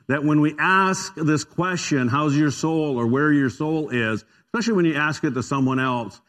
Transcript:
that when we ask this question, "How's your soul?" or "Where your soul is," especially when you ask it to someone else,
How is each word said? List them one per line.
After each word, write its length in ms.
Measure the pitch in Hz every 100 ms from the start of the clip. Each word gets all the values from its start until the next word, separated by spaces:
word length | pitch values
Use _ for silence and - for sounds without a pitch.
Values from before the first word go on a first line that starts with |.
| -
that 160 | 143
when 160 | 147 151
we 140 | 151 151
ask 560 | 160 185 190 185 -
this 300 | - 156 156
question, 640 | - - 180 175 - 143 127
"How's 280 | 135 151 143
your 140 | 151
soul?" 480 | 123 160 160 151 127
or 80 | 117
"Where 260 | 131 151
your 180 | 147 131
soul 400 | - 156 160 147
is," 340 | 123 113 110 - _ _
especially 280 | 233 220
when 100 | 208
you 100 | 165
ask 300 | 143 151 147
it 80 | 151
to 100 | 131
someone 380 | - 139 131 131
else, 400 | 131 123 104 -